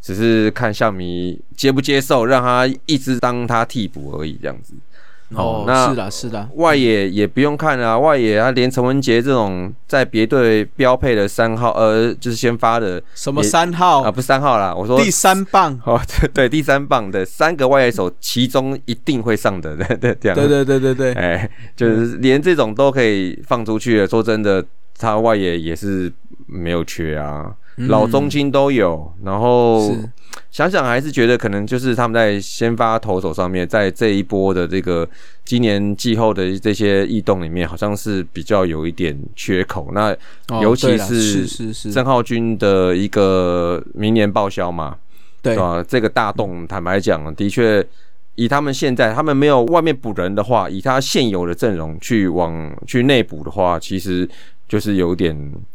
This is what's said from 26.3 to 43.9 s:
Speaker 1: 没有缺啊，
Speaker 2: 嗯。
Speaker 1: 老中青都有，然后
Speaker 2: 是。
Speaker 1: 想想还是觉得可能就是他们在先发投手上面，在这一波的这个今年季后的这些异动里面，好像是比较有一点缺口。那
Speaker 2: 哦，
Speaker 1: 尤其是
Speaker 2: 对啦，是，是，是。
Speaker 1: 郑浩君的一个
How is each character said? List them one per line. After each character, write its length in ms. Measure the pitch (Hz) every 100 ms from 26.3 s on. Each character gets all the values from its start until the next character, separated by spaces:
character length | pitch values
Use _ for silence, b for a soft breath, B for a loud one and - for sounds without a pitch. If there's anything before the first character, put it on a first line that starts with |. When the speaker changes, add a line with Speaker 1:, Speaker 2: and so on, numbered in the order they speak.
| - -
Speaker 1:
没 260 | 92 85
有 120 | 85
缺 340 | 80 - 80 76
啊， 380 | 73 73 85 101 b -
Speaker 2:
嗯。 100 | 123
Speaker 1:
老 180 | 110 110
中 240 | 139 143
青 220 | 143 143
都 180 | 139 139
有， 440 | 131 95 80 76 90
然 160 | 98 98
后 500 | 120 123 120 113 104
Speaker 2:
是。 200 | 113 110 - B B B
Speaker 1:
想 200 | - 160
想 160 | 190 127
还 140 | 120
是 120 | 147
觉 140 | 139 117
得 100 | 120
可 120 | 110
能 180 | 101 104
就 100 | 127
是 160 | 127 117
他 120 | 120
们 60 |
在 260 | 113 110 101
先 360 | 98 - 117 117
发 220 | 113 113
投 220 | 107 92
手 140 | 92
上 160 | 78 90
面， 180 | 92 87
在 240 | 113 98
这 180 | - 113
一 140 | 101
波 300 | 92 101 95
的 140 | 90 85
这 140 | 92
个 260 | 90 87 82 b b b -
今 160 | 120
年 340 | 117 101 101 101
季 200 | 123 110
后 180 | 113
的 240 | 98 92 95
这 140 | 107
些 320 | 101 104 98 98
异 140 | 110
动 200 | 98 95
里 80 | 82
面， 180 | 85 82
好 80 | 82
像 200 | 104 104
是 280 | 110 98 87
比 100 | -
较 240 | 78 104 92
有 200 | 78 80
一 60 |
点 260 | 82 85 71 67 -
缺 280 | - 92
口。 260 | 95 98 71
那 220 | 90 107 95 b b -
Speaker 2:
哦， 100 | 113
Speaker 1:
尤 140 | 107 127
其 120 | 131
是 0 |
Speaker 2:
对 100 | 113
啦， 80 | 98
是， 420 | 117 107 98 113
是， 260 | - 110
是。 180 | 110 110
Speaker 1:
郑 140 | 104 127
浩 180 | 127
君 340 | 117 117 117 110
的 380 | 104 98 92 90
一 120 | 101
个 720 | 107 98 95 90 87 85 87 -